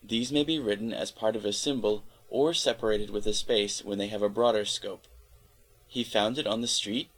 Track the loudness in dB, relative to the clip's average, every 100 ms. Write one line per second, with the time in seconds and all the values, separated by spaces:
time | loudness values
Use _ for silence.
0 | -2 -2 0 0 0 0 0 -2 -2 -4
1 | -6 -2 0 0 -2 -2 -2 0 2 0
2 | -4 -18 -8 0 2 2 0 0 2 2
3 | 0 -2 0 0 2 2 2 -2 -6 -4
4 | -4 0 0 4 4 4 0 -4 -6 -10
5 | -14 -20 -20 -20 -20 _ -20 _ _ -6
6 | 0 2 2 0 -2 -2 0 -2 -2 -4
7 | -4